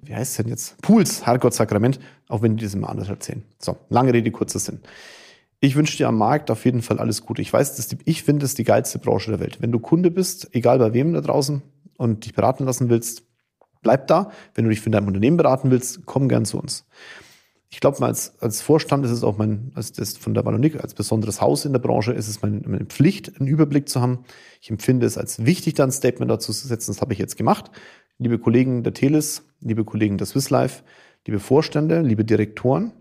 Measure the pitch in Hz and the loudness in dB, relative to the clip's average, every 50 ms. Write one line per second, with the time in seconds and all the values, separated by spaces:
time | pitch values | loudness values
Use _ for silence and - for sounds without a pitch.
0 | - - 113 110 113 - - - 110 117 117 - - - - _ - - 202 226 | -14 -10 -8 -8 -6 -6 -4 -6 -4 -6 -4 -8 -10 -14 -14 _ 2 4 6 6
1 | 190 - - - - - 120 127 - 123 - - 117 104 107 104 107 123 135 - | 6 2 0 -4 0 0 0 2 2 0 2 2 0 0 2 2 2 2 0 -2
2 | - - - _ _ _ - 107 107 117 107 110 113 101 98 98 104 - - - | -6 -20 -20 _ _ _ -6 0 0 0 0 0 -2 -4 -4 -4 -6 -6 -6 -8
3 | - 95 95 - - - - - 107 _ _ _ - - 90 - _ _ - 117 | -8 -8 -10 -12 -10 -12 -12 -12 -12 _ _ _ -8 -8 -8 -8 _ _ 0 2
4 | 127 131 120 120 113 113 110 - - - - - - - - - _ - - - | 4 4 4 2 2 0 -2 -4 -6 -4 -4 -6 -6 -6 -10 -14 _ -20 -20 -20
5 | - - - - - - - _ _ _ _ _ - 139 131 147 151 151 - - | -20 -20 -20 -20 -20 -20 -20 _ _ _ _ _ 0 2 4 4 0 0 0 0
6 | 147 123 117 110 107 110 139 151 151 - 120 - - 123 127 123 117 - 110 117 | 0 0 2 2 2 2 2 0 0 -2 -4 0 2 0 0 0 0 0 -2 0
7 | 117 117 110 - - - 117 - - - - - 139 139 - - 123 - - - | 0 -2 -2 -4 -4 -8 -8 -8 -6 0 2 2 2 2 -2 -8 -8 -8 -8 -6
8 | - - 175 - - - 147 147 143 131 - - 113 - 107 107 123 - - - | -2 -2 -2 0 2 0 0 2 0 -2 -2 -2 2 4 4 2 2 0 -6 -6
9 | - 117 - 98 - 110 107 98 - - - - - 120 117 117 117 - - 170 | -2 0 0 0 0 -2 -4 -4 -4 -6 -6 -4 -4 -2 -2 -2 0 2 0 2
10 | 180 175 170 190 190 185 - - - - _ 123 117 120 123 131 123 110 113 123 | 2 2 2 0 -2 -2 -4 -10 -14 -4 _ 2 4 4 4 6 4 4 2 2
11 | 139 165 170 156 147 151 - 143 139 135 147 139 - - _ _ _ - _ _ | 0 2 0 -2 0 0 0 0 0 0 -2 -6 -6 -12 _ _ _ -20 _ _
12 | 131 117 110 107 - - - - 101 113 135 - 139 131 127 - 131 120 117 117 | -2 0 0 -2 -4 -8 -2 2 2 2 2 0 -2 -4 -2 -2 2 2 2 2
13 | 113 - - - _ _ _ _ _ _ _ _ _ _ _ _ _ 110 120 135 | 0 -2 -12 -12 _ _ _ _ _ _ _ _ _ _ _ _ _ 2 2 2
14 | - - 165 170 202 202 - - - _ _ - 117 113 113 107 - 117 110 107 | 4 4 2 2 2 0 -8 -20 -20 _ _ -2 0 0 0 0 0 2 2 2
15 | 101 101 95 95 104 127 165 170 156 135 131 131 - 135 127 123 123 - - - | 2 2 0 2 4 4 4 6 4 4 4 2 2 2 2 2 2 -2 -12 -12
16 | - - - 135 139 131 120 120 113 104 - - - - - - _ _ _ - | -14 -4 -2 0 2 2 2 2 0 0 -4 -6 -8 -8 -10 -10 _ _ _ -20
17 | - - - - - - _ _ _ _ _ _ _ _ - - - 139 143 - | -20 -20 -20 -20 -20 -20 _ _ _ _ _ _ _ _ -12 0 2 2 2 2
18 | 135 120 117 - - - _ _ - 117 104 - - - 147 156 156 - 151 139 | -2 -2 0 -2 -6 -10 _ _ -6 -4 -4 -4 2 4 2 2 4 2 0 0
19 | 131 120 120 120 127 120 104 101 107 107 110 104 117 131 - - 113 - - - | 0 0 -2 0 0 -2 0 0 0 -2 -2 -4 -6 -10 -10 -10 -10 -10 -8 -8
20 | 113 101 - - - 113 107 107 107 113 107 107 127 156 156 139 - - - - | -8 -8 -8 -8 -6 -2 -2 0 0 0 0 2 0 0 0 -2 -12 -12 -6 -6
21 | 104 - 110 110 107 107 101 - - 135 143 143 - 147 139 123 123 120 120 123 | -4 -2 -2 -2 -2 -2 -4 0 2 2 2 2 -2 0 -2 0 0 2 0 0
22 | 110 110 123 - 113 107 107 - - 107 104 101 - - - 98 - - - - | 0 0 -2 -4 -4 -8 -8 -4 -4 -4 -4 -4 -4 -4 -4 -4 -6 -8 0 2
23 | 139 175 196 - - - - - 135 135 147 156 160 147 143 147 139 - - 135 | 2 2 2 0 -8 -16 -8 -6 -2 0 2 2 2 2 2 -2 -2 0 -2 -2
24 | 123 123 127 123 - _ - - - - - _ _ - 110 107 - - 131 127 | 0 0 -2 -4 -8 _ -20 -20 -20 -20 -20 _ _ -8 -8 -4 0 2 2 2
25 | 117 113 110 - - - - - 113 117 180 180 - 165 147 - 147 131 131 - | 2 0 0 -2 -8 -8 -6 -2 2 2 2 2 0 -4 2 2 2 2 2 0
26 | - 127 120 - 127 120 123 117 - - 110 - - 135 120 107 - - 107 - | 0 0 0 0 -2 -2 -2 -2 -2 -6 -6 -6 -4 -6 -6 -6 -6 -8 -4 -4
27 | - - 123 - 95 - - - - 127 202 - - - - - - - - _ | -4 -4 -2 -4 -4 -6 -6 -2 0 0 0 0 -2 -16 -20 -20 -20 -20 -20 _
28 | _ _ _ _ 127 120 117 113 - - 113 127 131 131 127 123 117 - - - | _ _ _ _ -2 -2 -2 0 0 0 2 2 2 2 0 -2 -2 -4 -2 0
29 | - 139 151 151 151 - - - _ _ _ _ - 120 110 110 110 - - 107 | 0 2 2 2 0 -2 -6 -10 _ _ _ _ -6 -4 -2 -2 -4 -4 -2 -2
30 | 110 107 101 95 101 - - 139 135 - 139 123 127 131 - - - _ - - | 0 0 0 -2 -4 -2 -2 -4 -2 0 0 0 0 0 -4 -10 -20 _ -20 -20
31 | - _ _ _ _ - 107 101 - - 127 139 156 - - 147 151 160 165 170 | -20 _ _ _ _ -6 -6 -6 0 2 2 2 2 2 -2 -2 0 2 2 2
32 | 165 131 110 101 107 110 113 104 107 107 - - - 123 131 165 202 233 - - | 2 2 2 2 2 2 2 2 2 0 -4 -2 0 0 2 2 0 -4 -8 -14